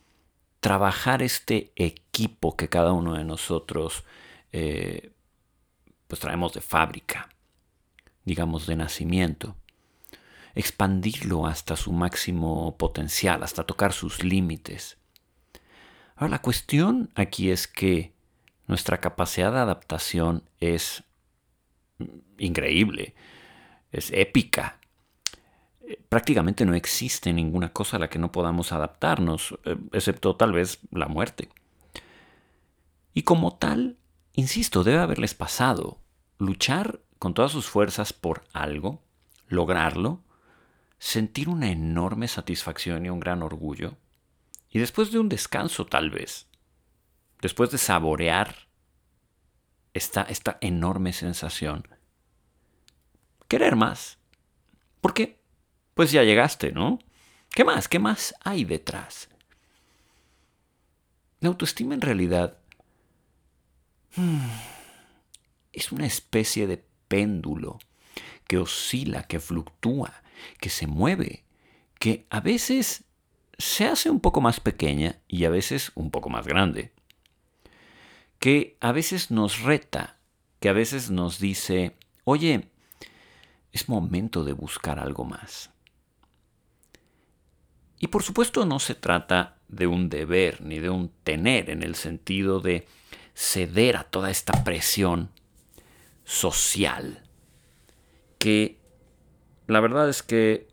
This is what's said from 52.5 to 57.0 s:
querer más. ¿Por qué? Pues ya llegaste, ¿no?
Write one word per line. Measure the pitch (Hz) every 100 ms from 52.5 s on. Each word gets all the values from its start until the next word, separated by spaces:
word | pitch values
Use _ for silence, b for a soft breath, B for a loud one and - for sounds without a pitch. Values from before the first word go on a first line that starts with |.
| _ _ _ _ _ _ _ _ _ -
querer | 240 -
más. | 117 107 - - - _ _ _ _ _ _ _ _
¿Por | 185
qué? | - 220 - _ _ _ _ _
Pues | - 165
ya | 147
llegaste, | 113 107 143 - -
¿no? | - 110 247